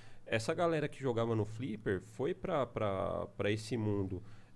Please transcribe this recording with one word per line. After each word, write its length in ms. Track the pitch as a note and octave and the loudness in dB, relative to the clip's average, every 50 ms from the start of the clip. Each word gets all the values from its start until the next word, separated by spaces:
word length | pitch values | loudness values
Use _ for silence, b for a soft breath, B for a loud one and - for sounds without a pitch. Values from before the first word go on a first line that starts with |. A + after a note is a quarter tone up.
| B B B B B | B B B B B
Essa 280 | - - A2+ A2+ - E3 | -2 0 0 2 0 2
galera 340 | E3 F3 E3+ E3 D3+ D3 C#3+ | 2 4 4 4 2 0 -2
que 100 | - - | -2 -2
jogava 340 | C3+ C3 A2+ A2+ A#2 A#2 A2+ | 0 2 2 4 2 4 4
no 80 | A2 G#2 | 2 2
Flipper 560 | G#2+ G#2+ A2+ B2+ - A3 - - B2+ G2 F2+ | 0 -2 -4 -4 -4 -6 -2 0 0 0 0
foi 320 | - - - - B2+ D#3 | 0 -4 -4 -2 -2 0
pra, 320 | F#3 - - G3 F3 D3 B2 | 0 -2 -2 0 2 2 0
pra, 640 | - - A2+ A2 G2+ F#2+ F#2+ F#2 F2 F2 F2 F2 F2 - | 0 0 0 0 2 2 2 2 0 0 -2 -4 -4 -4
pra 140 | - G2 G2+ | 0 0 2
esse 260 | G#2+ G#2+ A2 - B2+ | 2 0 -2 -2 -2
mundo, 460 | A#2 A2 G#2+ G2+ G2+ G2 F#2+ F#2 F2+ B B B B B B B | 0 2 2 2 2 0 0 -2 -6 B B B B B B B